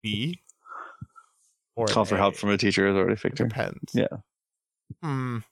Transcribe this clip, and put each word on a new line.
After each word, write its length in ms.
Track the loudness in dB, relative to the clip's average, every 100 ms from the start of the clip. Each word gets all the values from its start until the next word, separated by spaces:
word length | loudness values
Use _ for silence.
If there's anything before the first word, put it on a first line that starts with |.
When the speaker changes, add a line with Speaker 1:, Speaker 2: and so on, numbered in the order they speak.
Speaker 1:
B 380 | -4 -2 -4 -6 _ _ -20 -18 -18 -20 -20 -20 _ _ _ _ _ -2
or 100 | 2
Speaker 2:
Call 180 | 2
Speaker 1:
an 40 | 2
Speaker 2:
for 80 | 4
help 180 | 2
Speaker 1:
A. 40 | 2
Speaker 2:
from 100 | 0
a 80 | 2
teacher 300 | 4 4 4
or 40 |
authority 200 | 4 2
Speaker 1:
It 60 | 0
Speaker 2:
figure. 260 | -2 -2 -2
Speaker 1:
depends. 460 | -2 -6 -6 -4
Speaker 2:
Yeah. 120 | 0 0 -4 _ _ _ _ _ _ _ -12
Speaker 1:
Hmm. 360 | -6 -4 -4 -6 -10